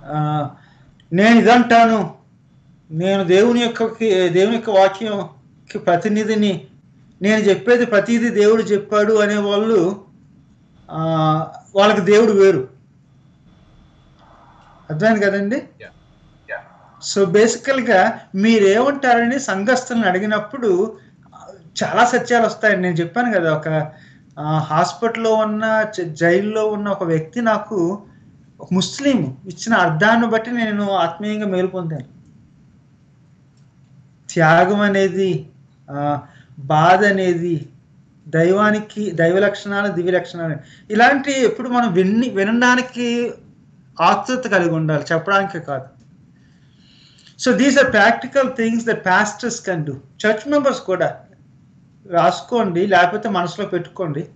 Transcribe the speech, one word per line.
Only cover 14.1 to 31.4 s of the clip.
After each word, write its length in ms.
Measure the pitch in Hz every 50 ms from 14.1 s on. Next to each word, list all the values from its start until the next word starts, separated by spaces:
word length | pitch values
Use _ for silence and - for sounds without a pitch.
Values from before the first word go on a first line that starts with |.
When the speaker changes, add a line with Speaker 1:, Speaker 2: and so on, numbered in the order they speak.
| _ _ _ _ - - - - - _ - _ - - - _
Speaker 1:
అర్థమైంది 280 | 156 151 202 220 226 208
కదండి? 360 | 202 196 190 202 196 202 233
Speaker 2:
Yeah. 340 | 294 311 - _ _ - - _ _ _ _ _ _ _ _ _ _ _ -
Yeah. 680 | - - - - - _ _ - _ - - - - 208
Speaker 1:
So 160 | 196 180 170
basically-గా 840 | 208 214 220 233 - - 269 269 269 233 226 220 185 185 220 - - - _ -
మీరేమంటారని 1040 | 190 202 226 226 220 202 190 196 220 254 277 277 277 - 254 240 233 233 233 254 277
సంఘస్థులను 680 | 269 - 196 190 202 220 254 247 254 - 247 233 220 190
అడిగినప్పుడు 920 | 180 185 202 214 214 208 208 - - 277 233 220 185 175 208 226 - - - - _ _ _ _ - - - - - - - - _ - 208
చాలా 220 | 165 156 196 240
సత్యాలు 400 | 240 262 240 - 240 240 240 226
వస్తాయండి. 360 | 214 220 - - 214 202 180
నేను 140 | 185 180 175
చెప్పాను 380 | 156 170 165 - 240 247 240 220
కదా, 240 | 190 165 160 156 151
ఒక, 340 | 151 165 156 156 147 151 - - - - - _ _ _ _ 151
ఆ, 180 | 151 151 156 156
హాస్పిటల్లో 760 | 151 - 151 160 180 - - - 233 226 233 226 226 220 220
ఉన్న, 520 | 220 214 214 214 214 220 220 220 220 214 214 214 -
జ-, 160 | 180 165 151
జైల్లో 540 | 156 165 170 175 190 202 214 214 220 214 214
ఉన్న 220 | 214 202 208 208
ఒక 140 | 196 - 190
వ్యక్తి 380 | 165 165 160 156 - - 233
నాకు, 640 | 233 226 214 208 220 - 226 196 170 170 196 208 - - - - - - - _ _ _ _ _
ఒక 140 | - - 180
ముస్లిం 640 | 185 185 - - - 277 285 269 220 156 127 127 - -
ఇచ్చిన 280 | 196 175 - - 226 226
అర్థాన్ని 540 | 202 180 175 156 156 202 214 233 233 233 226
బట్టి 240 | 220 220 226 240
నేను 400 | 247 240 226 214 208 208 208 196
ఆత్మీయంగా 560 | 196 185 170 170 170 - 208 208 214 214